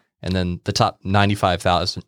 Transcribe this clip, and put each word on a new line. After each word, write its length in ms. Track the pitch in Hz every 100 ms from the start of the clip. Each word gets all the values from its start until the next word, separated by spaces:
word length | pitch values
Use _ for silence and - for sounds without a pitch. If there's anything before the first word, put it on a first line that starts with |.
| _ _
And 120 | -
then 260 | 92 87 87
the 80 | -
top 280 | - 113 -
ninety-five 560 | 95 101 101 101 95 87
thousand, 420 | 92 87 90 -